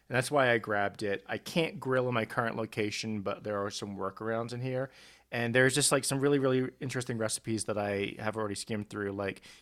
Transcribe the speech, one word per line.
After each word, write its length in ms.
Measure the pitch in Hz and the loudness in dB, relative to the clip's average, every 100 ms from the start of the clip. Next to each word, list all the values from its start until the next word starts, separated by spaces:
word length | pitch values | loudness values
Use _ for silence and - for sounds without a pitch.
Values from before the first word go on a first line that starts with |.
| - | -2
And 60 | 123 | -2
that's 160 | 127 | 2
why 180 | 147 127 | 4 4
I 60 | 117 | 4
grabbed 460 | 104 104 101 - | 2 0 0 -2
it. 200 | 104 98 - | -2 -4 -4
I 100 | 113 | -8
can't 420 | - 175 160 - | -2 -2 -2 -2
grill 280 | 131 127 127 | 0 0 2
in 80 | 120 | 0
my 100 | 110 | 0
current 300 | - 117 113 | -2 -2 -2
location, 640 | 110 - 104 - 113 107 | -4 -2 -2 -2 -4 -4
but 220 | 98 - | -4 -4
there 200 | 107 104 | -4 -2
are 60 | 101 | -4
some 260 | - 104 98 | -6 -8 -6
workarounds 580 | 95 - 110 113 117 | -6 -4 -4 -2 -4
in 80 | 120 | -6
here. 280 | 131 127 135 - - - _ | -4 -4 -6 -10 -20 -20 _
And 220 | 120 117 | -2 4
there's 220 | 123 131 139 | 6 6 6
just, 160 | 139 | 4
like, 120 | 139 | 4
some 160 | 143 139 | 4 2
really, 200 | 143 143 | 4 4
really 300 | 131 131 127 - | 4 2 0 -4
interesting 400 | 131 127 123 117 | -6 -4 -4 -2
recipes 460 | 110 - - 110 - | -2 -2 -2 -2 -2
that 120 | 104 | -2
I 380 | 101 101 101 - | 0 0 -2 -2
have 200 | 107 107 | -4 -2
already 180 | 107 101 | -4 -4
skimmed 340 | - 107 104 | -4 -6 -4
through, 220 | 107 101 | -4 -4
like, 320 | 98 98 95 - - | -2 -4 -6 -14 -20